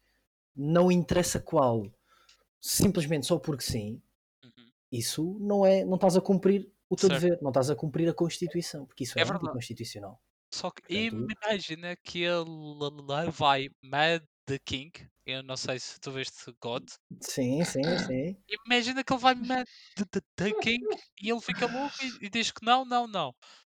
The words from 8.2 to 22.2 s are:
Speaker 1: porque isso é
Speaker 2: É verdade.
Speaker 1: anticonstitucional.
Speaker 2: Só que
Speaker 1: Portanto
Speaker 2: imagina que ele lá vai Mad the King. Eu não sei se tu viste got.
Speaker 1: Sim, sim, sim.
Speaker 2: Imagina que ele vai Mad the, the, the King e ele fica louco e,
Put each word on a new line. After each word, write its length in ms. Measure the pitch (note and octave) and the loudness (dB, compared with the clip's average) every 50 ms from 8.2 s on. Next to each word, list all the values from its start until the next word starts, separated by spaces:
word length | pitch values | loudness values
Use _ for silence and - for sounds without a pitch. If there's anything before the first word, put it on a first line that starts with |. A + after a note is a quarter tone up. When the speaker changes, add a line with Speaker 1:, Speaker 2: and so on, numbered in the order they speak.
| F3 E3 - - F3+ E3+ - E3+ E3 - - D3+ C3+ | 0 -2 -2 -2 -4 -4 -4 -4 -4 -6 -8 -10 -12
Speaker 1:
porque 180 | - _ - C3 | -12 _ -10 -8
isso 140 | B2 - D#3+ | -4 -2 0
é 20 | |
Speaker 2:
É 40 | E3 | 0
verdade. 200 | E3+ - F#3+ E3 | 0 0 -2 -4
Speaker 1:
anticonstitucional. 760 | D#3+ C#3+ B2 A#2 - A#2 - A#2+ A#2 - G#2+ G2+ F#2+ F#2 - _ _ _ _ _ _ - | -6 -6 -6 -8 -8 -10 -10 -10 -12 -12 -12 -14 -14 -16 -18 _ _ _ _ _ _ -10
Speaker 2:
Só 180 | - - F3+ | -8 -8 -8
que 100 | - - - - F#3 G#3 A3 A3+ | -8 -10 -10 -6 -4 -2 -2 -2
Speaker 1:
Portanto 260 | A3 A3 B3 A3 G#3+ - - | -2 -4 -6 -6 -8 -6 -2
Speaker 2:
imagina 520 | G#3 A3 G3 E3 - D#3+ D#3+ E3+ F3 F3+ - | -2 -2 -2 -2 -6 -8 -8 -8 -8 -10 -10
que 240 | - - - F3 E3+ | -12 -10 -6 -2 0
ele 260 | F3 F3 E3+ E3 E3 D#3+ D#3 D3+ D3+ D3 D3 D3 C#3+ D3 D3 C#3+ | 0 0 0 -2 -4 -8 -12 -12 -12 -8 -6 -6 -6 -6 -8 -8
lá 200 | C#3 C#3 D3 E3+ E3 | -4 -2 -2 -2 -2
vai 380 | D#3+ - D3+ C#3+ C#3 C3+ C3+ C#3 - _ - | -2 2 4 4 4 4 2 -4 -10 _ -10
Mad 400 | C3 C3+ C#3+ D#3 D#3+ E3+ E3 D#3 _ _ _ _ | -4 0 2 4 4 4 2 -2 _ _ _ _
the 120 | - C#3 C3+ | -6 -6 -6
King. 320 | - - C#3 C3 C#3 E3 - - - - _ _ _ | -4 -6 -6 -6 -6 -10 -16 -20 -20 -20 _ _ _
Eu 180 | - C3 C3 C3+ | -8 -8 -8 -8
não 140 | C3 C3 B2+ | -8 -10 -8
sei 200 | - - C3 B2 | -4 -4 -4 -6
se 220 | - - - - | -6 -10 -14 -14
tu 100 | - D3 | -10 -8
viste 420 | C3+ C3 C3 - - - - - A#2+ _ | -6 -6 -6 -8 -10 -14 -18 -20 -16 _
got. 240 | - A#2+ A#2+ C3 B2+ - - - _ - F#2 F2+ | -6 -6 -6 -6 -6 -10 -16 -20 _ -20 -18 -14
Speaker 1:
Sim, 420 | - - - - B2+ B2 C3 D3+ F3 | -12 -8 -4 -2 -2 0 0 0 0
sim, 160 | - - C3+ C#3 E3 F3+ F#3+ F#3 - | 0 -2 -2 -2 0 0 -2 -2 -2
sim. 300 | - C3 C#3 F3 G3 - _ - G#3 G#3+ - | -4 -4 -4 -4 -6 -10 _ -10 -10 -8 -4
Speaker 2:
Imagina 380 | A3+ B3 A#3+ A3+ A#3+ C4 C4 C4 | 0 0 2 2 0 -2 -2 -2
que 80 | - | -2
ele 80 | C4+ B3 | 0 2
vai 160 | A#3 C4 B3+ | 4 4 4
Mad 320 | B3 A3+ B3 B3+ B3+ B3+ - - - - - _ - | 4 2 -2 -2 -2 -2 -4 -10 -20 -20 -12 _ -6
the, 80 | G3+ | -6
the, 160 | - - G3 - _ _ - | -4 -4 -6 -6 _ _ -4
the 160 | F3 G#3 G#4+ G#4+ | -2 0 0 0
King 240 | - A3+ A#3 B3 B3 G#4+ G4+ - - _ _ - | 0 0 0 0 -2 -4 -4 -4 -8 _ _ -8
e 80 | G3 G#3+ | -4 -2
ele 120 | A#3 A#3 | -2 -2
fica 240 | - - B3 - B3 A#3 | -2 -6 -4 -2 -2 -2
louco 260 | A#3+ B3+ C#4 C#4 - - | -2 -2 -4 -4 -6 -6
e, 240 | C4+ C4 A3+ - | -6 -8 -8 -8